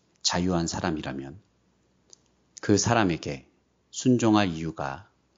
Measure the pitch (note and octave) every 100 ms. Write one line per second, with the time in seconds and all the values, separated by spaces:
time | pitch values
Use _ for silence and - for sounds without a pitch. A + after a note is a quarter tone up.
0 | _ _ - - F#2 F2 E2 - F#2+ D#2
1 | D2 C2+ C#2 E2+ _ _ _ _ _ _
2 | _ _ _ _ _ - - G2+ - A#2
3 | G2 D#2+ - C#2 - _ _ _ _ -
4 | B2+ B2 A#2 G#2+ G2 D#2+ D#2+ D#2 C#2+ C#2
5 | - _ _